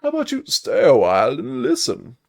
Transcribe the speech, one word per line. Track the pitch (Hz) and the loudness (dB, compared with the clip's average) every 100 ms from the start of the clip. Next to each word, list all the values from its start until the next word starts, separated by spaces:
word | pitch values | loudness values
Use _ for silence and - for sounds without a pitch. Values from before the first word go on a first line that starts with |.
How | 294 | -2
about | 311 294 | -2 -4
you | 269 - | -6 -4
stay | - - - | -6 -2 2
a | - 131 | 4 4
while | 90 95 107 139 | 4 2 0 -2
and | 208 262 | -8 -6
listen? | 123 330 - 98 - 123 | -2 -2 -4 -8 -10 -20